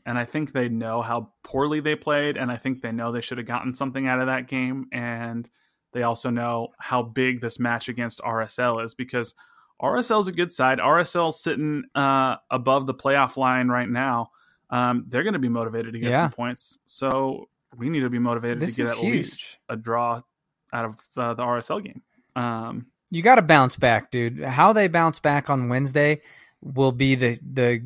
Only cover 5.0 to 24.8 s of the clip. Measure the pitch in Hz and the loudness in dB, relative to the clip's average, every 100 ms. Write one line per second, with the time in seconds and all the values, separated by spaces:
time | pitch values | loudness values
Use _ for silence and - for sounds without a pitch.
5 | 120 117 117 117 117 _ _ _ _ 127 | -6 -6 -6 -8 -10 _ _ _ _ -2
6 | 120 117 131 120 120 117 117 - - 127 | 0 0 -2 -2 -2 -2 -6 -10 -2 0
7 | 117 113 127 123 117 - 120 117 - 120 | 0 0 0 0 -4 -4 -2 -2 -4 -6
8 | 120 - - 113 110 - 123 113 113 - | -6 -6 -4 -2 -4 -2 0 0 -4 -8
9 | 127 123 113 - _ _ _ - - 220 | -6 -4 -4 -10 _ _ _ -6 -2 0
10 | 240 214 190 170 175 - 131 131 131 160 | 2 2 2 0 -2 2 2 4 4 4
11 | 165 180 165 156 - 147 151 147 - - | 2 0 0 -2 -2 -2 -2 -2 -4 0
12 | 139 135 131 117 - 127 123 135 135 131 | 2 2 2 -2 -4 -2 2 2 0 -2
13 | 135 139 127 - 131 127 123 123 120 120 | 2 4 2 2 2 2 2 0 0 -2
14 | 135 120 117 _ _ _ _ 123 123 120 | 0 -2 -4 _ _ _ _ 0 0 0
15 | 117 120 208 185 127 117 113 113 113 117 | -2 -2 0 0 0 0 -2 -4 -6 -4
16 | 120 127 165 - 120 127 - - - - | 0 2 2 -2 -6 -6 -12 -16 -16 -6
17 | 135 131 135 135 - _ _ 120 120 160 | -2 -2 -2 -4 -12 _ _ -8 -4 -2
18 | 127 120 120 117 117 120 160 113 120 117 | 0 0 0 0 -2 -2 -2 0 0 0
19 | 196 - - - - - - 113 113 117 | 0 0 -2 -8 -12 -16 -12 -8 -4 -2
20 | 120 117 - _ _ _ _ 120 113 110 | 0 -2 -8 _ _ _ _ -6 -6 -8
21 | _ - 120 117 123 120 - 175 196 - | _ -4 -4 -2 -2 -2 -2 -6 -8 -16
22 | - _ _ - 120 113 113 135 123 _ | -20 _ _ -6 -4 -4 -6 -10 -12 _
23 | _ 170 185 247 160 156 127 - 123 113 | _ 2 8 8 8 6 6 4 4 4
24 | - 127 117 131 143 131 180 220 | 0 -2 -2 -4 -2 4 6 6